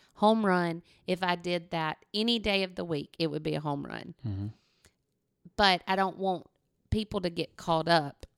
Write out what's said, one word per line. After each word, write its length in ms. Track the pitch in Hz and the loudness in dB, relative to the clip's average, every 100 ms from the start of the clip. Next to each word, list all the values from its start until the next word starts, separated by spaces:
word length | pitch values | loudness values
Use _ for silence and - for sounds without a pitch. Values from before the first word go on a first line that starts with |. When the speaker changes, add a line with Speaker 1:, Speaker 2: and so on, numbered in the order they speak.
| _ | _
Speaker 1:
Home 300 | - 208 220 | 2 4 4
run. 380 | 202 180 170 165 - _ - | 4 2 0 -4 -12 _ -4
If 160 | 180 | -2
I 140 | 185 175 | 0 -2
did 340 | 180 175 170 | -2 -4 -2
that 340 | 165 156 - _ | -4 -4 -6 _
any 260 | 208 226 233 | -2 0 0
day 260 | 214 196 | 0 0
of 100 | 185 | -2
the 100 | 180 | -6
week, 300 | 175 147 147 - | -4 -4 -6 -4
it 100 | 160 | -4
would 140 | 147 | -2
be 120 | 156 | -4
a 60 | 156 | -4
home 240 | 151 143 135 | -4 -6 -6
run. 280 | 57 - - 117 | -10 -12 -10 -8
Speaker 2:
Mm-hmm. 200 | 98 104 - _ _ _ _ _ _ _ _ - - | -6 -8 -10 _ _ _ _ _ _ _ _ -8 4
Speaker 1:
But 260 | 202 180 - | 4 4 2
I 100 | 190 | 0
don't 220 | 190 - | 0 0
want 280 | 190 175 - _ _ _ _ | -2 -2 -6 _ _ _ _
people 300 | 214 208 202 | -4 -2 -4
to 100 | 180 | -2
get 260 | 170 170 - | -4 -6 -6
caught 320 | - 160 160 | -2 0 4
up 380 | 170 143 - - | 4 2 -6 -16